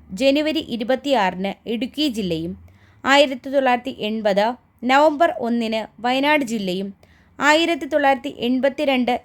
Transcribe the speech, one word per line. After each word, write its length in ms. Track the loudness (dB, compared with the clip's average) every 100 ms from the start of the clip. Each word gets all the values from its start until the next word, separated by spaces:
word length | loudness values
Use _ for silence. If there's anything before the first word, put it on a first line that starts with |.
| -12
ജനുവരി 480 | 0 2 2 0 -2
ഇരുപത്തിയാറിന് 1080 | -4 -4 -2 -2 0 2 2 -2 -6 -6 -8
ഇടുക്കി 380 | -6 -4 -2 -2
ജില്ലയും 580 | -2 -4 -4 -6 -10 -18 _ _ _ 2
ആയിരത്തി 440 | 4 4 -2 -4
തൊള്ളായിരത്തി 460 | 0 2 0 -4 -6
എൺപത് 560 | -6 -2 0 2 0 -2 _ _
നവംബർ 500 | 2 4 4 4 0 0
ഒന്നിന് 640 | -4 -2 -2 -4 -8 -6
വയനാട് 440 | -2 0 2 2 0
ജില്ലയും 480 | -4 -4 -4 -6 -12 _ _ _ -2
ആയിരത്തി 460 | 2 4 2 -2 -2
തൊള്ളായിരത്തി 500 | 2 2 2 -2 -6
എൺപത്തിരണ്ട് 840 | -2 0 0 0 0 0 0 -2